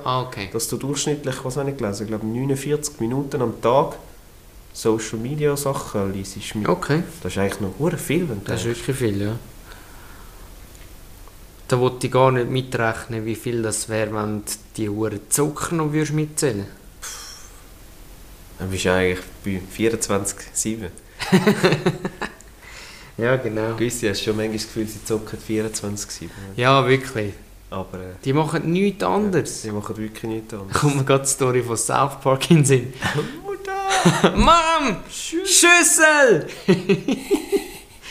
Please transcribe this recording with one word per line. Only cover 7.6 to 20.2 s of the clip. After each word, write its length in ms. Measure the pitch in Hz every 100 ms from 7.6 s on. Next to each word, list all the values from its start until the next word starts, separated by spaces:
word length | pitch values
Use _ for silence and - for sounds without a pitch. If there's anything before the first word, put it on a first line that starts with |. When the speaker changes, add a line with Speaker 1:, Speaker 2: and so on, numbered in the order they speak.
| 98 95
Speaker 2:
hure 200 | 160 151
viel, 300 | - 156 170
wenn 100 | 101
du 60 | -
Speaker 1:
Das 160 | 117
ist 40 | 117
Speaker 2:
denkst. 120 | 117 -
Speaker 1:
wirklich 100 | 127
viel, 240 | 117 101
ja. 140 | 104 117 - - - - - - - - - - - - - - - - - - - - - - -
Da 100 | 127
wollte 260 | 127 127 131
ich 60 |
gar 180 | 127 131
nicht 180 | 127 120
mitrechnen, 760 | 131 131 123 113 110 - 113 110
wie 100 | 110
viel 260 | 123 117
das 260 | 110 107 -
wäre, 240 | 110 107
wenn 320 | 107 104 107 -
du 60 | - - -
die 100 | 107
hure 400 | 104 110 101 -
Zucker 480 | - 151 147 - 165
noch 160 | 151
würdest 220 | 151 147
mitzählen. 540 | 151 151 151 143 101 98 - - - - - - - - - - - - - - - - - - -
Speaker 2:
Dann 100 | 95
bist 160 | 95 92
du 80 |
eigentlich 260 | 92 92 92 - -
bei 160 | 101 95 95
vierundzwanzig 680 | - 110 113 - 101